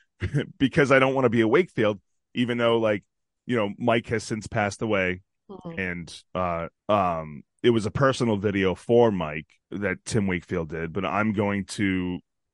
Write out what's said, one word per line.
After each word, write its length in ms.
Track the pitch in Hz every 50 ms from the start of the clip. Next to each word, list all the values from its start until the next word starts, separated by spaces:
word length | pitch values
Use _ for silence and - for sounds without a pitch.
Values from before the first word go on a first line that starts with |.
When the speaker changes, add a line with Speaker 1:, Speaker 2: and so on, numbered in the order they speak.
| _ _ _
Speaker 1:
<laughs> 440 | - - 95 - 143 - - - -
because 340 | 139 123 - 165 143 120 135
I 60 | 135
don't 140 | 131 135 135
wanna 160 | 135 131 120
be 100 | 107 117
a 80 | 110 110
Wakefield, 520 | 117 160 190 - - - 110 104 107 98 _ _ _ _ _ _ -
even 240 | 117 123 117 120 120
though, 200 | 120 117 117 117
like, 240 | 113 107 107 101 - _ _ _ _ _ _ _ -
you 100 | - 123
know, 140 | 117 107 101 101
Mike 300 | - 120 120 113 120 113 -
has 140 | 120 110 -
since 220 | - 117 110 98
passed 360 | - - 113 104 101 98 - 123
away. 400 | 110 107 95 92 90 90 90 _ _ _ _ _ -
Speaker 2:
Mm-hmm. 280 | 202 185 - 175 165 92
Speaker 1:
And, 440 | 95 90 87 87 82 73 - - - _ -
uh, 340 | 90 92 90 85 85 85 - _ _ _ -
um, 540 | 104 104 95 90 85 82 80 78 76 71 - _ _ _ -
it 80 | 120
was 140 | 120 113 101
a 60 | 107
personal 460 | - - 139 135 127 - 131 117 107
video 380 | 101 98 107 98 101 95 95 87
for 360 | - - - 117 120 120 117
Mike 360 | 104 90 82 76 76 80 78 _ _ _ _ - -
that 320 | 95 101 95 92 - -
Tim 220 | - - 117 101
Wakefield 440 | 98 90 87 - - - 87 82 76
did, 220 | 82 80 82 82 80
but 120 | 101 92
I'm 280 | 80 80 101 107 110 104
going 320 | 98 104 101 101 101 92
to 540 | - - - 104 98 95 92 90 90 90 - - _ _ _ _ _